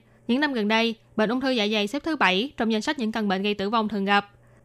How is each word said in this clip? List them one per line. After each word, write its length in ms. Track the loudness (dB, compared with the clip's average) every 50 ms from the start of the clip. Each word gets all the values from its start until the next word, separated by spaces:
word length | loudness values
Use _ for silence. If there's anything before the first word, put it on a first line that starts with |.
| -6 _ _ _ _
những 120 | -2 0 2
năm 140 | 0 0 0
gần 140 | 0 0
đây, 280 | 2 2 2 2 0 -2 -6 _ _ -2
bệnh 140 | 0 0 2
ung 120 | 0 0
thư 80 | 0 0
dạ 180 | 0 0 0
dày 200 | 0 0 0 0
xếp 160 | -2 -4 -4 -4
thứ 120 | -4 0
bảy 360 | 2 4 4 4 2 0 -2 -4
trong 140 | -2 -2 0
danh 100 | 0 0
sách 180 | 0 -2 -4 -2
những 120 | -4 -4
căn 160 | -4 -2 -2
bệnh 140 | 0 0 0
gây 120 | -2 -2 -2
tử 160 | -2 -4 -2
vong 180 | 0 0 0
thường 180 | -2 -2 -2 0
gặp. 260 | 2 2 2 0 -2 -8 -20 -20 -20 -20 -6